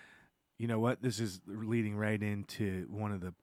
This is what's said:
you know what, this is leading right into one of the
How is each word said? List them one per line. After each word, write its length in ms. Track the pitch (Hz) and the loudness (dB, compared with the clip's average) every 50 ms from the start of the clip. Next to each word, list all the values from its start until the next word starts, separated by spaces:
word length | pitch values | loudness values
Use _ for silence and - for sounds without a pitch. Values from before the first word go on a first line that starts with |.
| - - - - - _ _ _ _ _ _ - | -20 -20 -20 -20 -20 _ _ _ _ _ _ -4
you 100 | 117 117 | -2 0
know 100 | 117 110 | 2 4
what, 240 | 113 120 127 - - | 4 4 4 2 0
this 160 | 127 110 104 | 0 0 0
is 220 | 117 104 92 95 - 90 | 0 -2 -2 -6 -10 -8
leading 480 | 98 110 110 107 113 117 110 107 104 | -8 -6 -2 0 2 2 2 2 0
right 260 | 104 107 107 107 104 104 | 0 2 2 2 2 0
into 640 | 104 104 101 101 - - - 110 98 92 92 90 - | 0 -2 -2 -4 -6 -4 -2 0 0 0 -2 -4 -4
one 220 | - 104 107 104 | -4 -4 -2 -2
of 100 | 104 95 | -2 -4
the 140 | 87 92 85 - | -4 -6 -8 -6